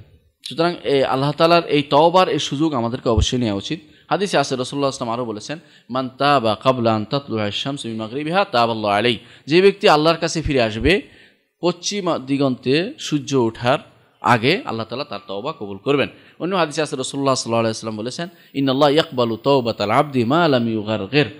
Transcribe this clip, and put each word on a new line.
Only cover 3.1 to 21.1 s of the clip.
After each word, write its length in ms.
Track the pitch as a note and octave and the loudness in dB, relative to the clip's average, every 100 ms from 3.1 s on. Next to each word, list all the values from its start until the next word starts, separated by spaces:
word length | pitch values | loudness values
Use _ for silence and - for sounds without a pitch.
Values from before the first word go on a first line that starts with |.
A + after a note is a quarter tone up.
| A2 - B2+ | 2 2 0
নেওয়া 160 | A2+ | -2
উচিত। 260 | G2 - D#3 - _ _ | -4 -6 -10 -12 _ _
হাদিসে 280 | E3 F#3+ D#3 | -2 0 0
আছে, 180 | C#3 B2+ | 0 -4
রাসূলুল্লাহ 360 | B2 C#3+ C#3 | -4 -2 -4
সাল্লাল্লাহু 400 | - A#2+ A#2 A#2 | -2 -6 -4 -6
আলাইহি 60 | G#2 | -8
ওয়াসাল্লাম 220 | - D#3+ | -10 -14
আরও 0 | |
বলেছেন, 0 | - - - | -16 -20 -8
"মান 200 | B2+ C3 - | -6 -6 -2
তাবা 380 | C#3+ C#3 A2+ G2+ | 2 4 2 2
ক্বাবলা 400 | C3+ B2+ A2+ A2 | 2 2 2 2
আন 100 | G#2 | -2
তাতলুয়া 460 | C#3 A#2+ A2 G#2 | -4 -4 -4 -4
শামসু 360 | - C#3 C#3+ A#2 | -4 -6 -8 -8
মিন 100 | A2 | -8
মাগরিবিহা 480 | A2 C3 D3+ F#3 G3 | -8 -8 -2 -2 0
তাবা 220 | A#2+ A#2 | 2 2
আল্লাহু 200 | A2+ G#2 | 0 2
আলাইহি।" 240 | G2+ A#2+ A2 - - - | 2 2 0 -8 -18 0
যে 160 | E3 | 4
ব্যক্তি 280 | G3 G3 G3+ | 6 4 4
আল্লাহর 280 | D3+ D#3+ D#3+ | 4 4 2
কাছে 240 | E3 E3+ | -2 -2
ফিরে 200 | C#3+ C3+ | 0 0
আসবে 400 | A2+ A2 B2+ G3+ - - - _ _ _ | 0 0 0 0 -2 -20 -20 _ _ _
পশ্চিম 560 | E3+ E3+ - G3+ F3 B2+ | -4 -4 -6 -4 -2 -4
দিগন্তে 760 | C3 C#3 C#3 B2 B2 D3 G#3 - | -2 0 0 0 0 0 0 -8
সূর্য 360 | - D3+ B2 C3+ | -6 -6 0 0
ওঠার 440 | A2+ A2+ A#2+ D3 - _ _ _ | 0 0 -2 -2 -4 _ _ _
আগে, 400 | - B2 C#3+ G3+ - | 0 2 2 0 -2
আল্লাহ 200 | A2+ A2 | -8 -8
তাআলা 180 | A#2+ | -10
তার 160 | C#3+ G2 - | -10 -12 -10
তওবা 260 | G2 C3+ - | -8 -8 -10
কবুল 180 | G2+ G2 | -12 -6
করবেন। 300 | C3+ C#3+ G2 - - _ | 0 0 0 -6 -20 _
অন্য 160 | E3 F#3+ | -4 -2
হাদিসে 260 | D#3 C#3+ | -2 -2
আছে, 140 | D3 C3 | -4 -4
রাসূলুল্লাহ 400 | B2+ C#3 C3+ B2+ | -6 -2 0 0
সাল্লাল্লাহু 240 | A2+ A#2 | 0 0
আলাইহি 160 | A2+ A2 | 0 -2
ওয়াসাল্লাম 220 | A2 G#2+ | -8 -8
বলেছেন, 300 | A#2 B2+ E3+ - _ | -8 -8 -12 -14 _
"ইন্নাল্লাহ 360 | - C3+ C3 D3 | -2 0 4 4
ইয়াকবালু 460 | D3 - B2 A#2 A2 | 4 0 0 -2 0
তাওবাতাল 560 | C#3 C#3 A#2 - G2+ | 2 2 0 -2 0
আবদি 320 | B2 D3 B2+ | 2 2 0
মা 240 | A2+ D#3+ E3 | 0 2 2
লাম 200 | B2+ A#2 | 2 0
ইউগারগির, 580 | A2 G#2 G#2+ G2 | -2 -4 -4 0